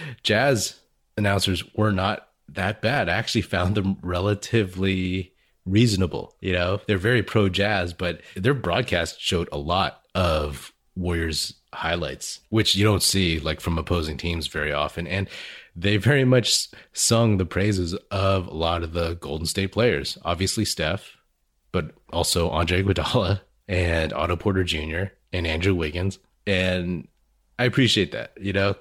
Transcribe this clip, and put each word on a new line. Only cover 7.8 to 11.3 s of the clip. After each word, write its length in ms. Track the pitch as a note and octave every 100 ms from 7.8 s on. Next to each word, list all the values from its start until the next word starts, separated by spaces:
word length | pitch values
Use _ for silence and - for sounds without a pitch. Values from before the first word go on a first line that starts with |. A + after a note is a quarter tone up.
| F2
but 280 | E2+ F2+ E2 - -
their 180 | G2+
broadcast 680 | C#3+ E2+ F#2 B2+ F2 E2+ -
showed 260 | - F2+ F2
a 60 | D2
lot 440 | C#2+ F2+ D#2+ - _ -
of 580 | F2 D#2 D2 C#2 - - _ -
Warriors 580 | F2 E2+ E2